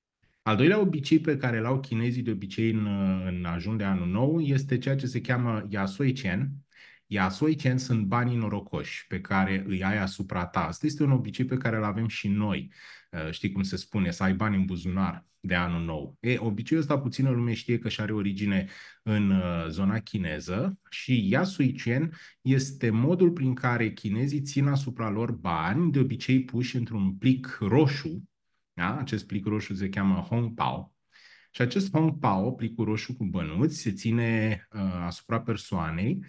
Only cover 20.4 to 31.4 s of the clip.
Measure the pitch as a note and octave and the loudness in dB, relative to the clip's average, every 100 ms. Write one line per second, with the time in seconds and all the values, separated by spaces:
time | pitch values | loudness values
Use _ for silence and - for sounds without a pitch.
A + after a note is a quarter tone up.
20.4 | E2+ F#2+ F#3 F#3+ - - - A#2+ G2 B2+ | -4 -2 -2 -4 -10 -10 0 2 4 2
21.4 | F#3+ - C3 - A#2+ B2 D#3+ - - _ | 2 2 0 2 0 0 0 -6 -20 _
22.4 | B2+ C3+ C3+ - A#2 A2 C3+ F3+ F3+ F3 | 2 2 2 -2 2 4 4 6 4 4
23.4 | C3 B2 B2 A#2+ A2 - G#2+ G#2+ C#3 C#3+ | 0 0 0 2 0 -2 -2 0 0 -2
24.4 | C3+ C#3 C#3 C#3 C3 A#2+ A2 G#2 A#2 A#2 | -2 2 2 2 -2 -4 -2 0 -2 -2
25.4 | F2+ D#2+ E2+ B2 F3 C#3 B2+ A2+ - C3 | -2 0 0 2 2 4 2 0 2 2
26.4 | B2+ A#2+ B2 B2+ A#2 A2 F#2+ G2 C3 B2+ | 2 -2 -2 -2 -2 0 0 2 2 2
27.4 | - - G2+ B2 D3 C#3+ D#3+ F3+ - _ | 0 -4 2 6 6 2 -6 -8 -12 _
28.4 | _ _ _ - F2 A2+ B2+ G#2+ - G#2 | _ _ _ -4 -4 -2 -4 -4 -4 -4
29.4 | G2+ G#2+ - G2 G2 G2+ G2 F2+ F2 A#2 | -2 -4 -4 -6 -4 0 2 2 0 -2
30.4 | A#2 A2+ C2 B1+ - _ _ _ - - | -2 -2 -2 -2 -10 _ _ _ -20 -20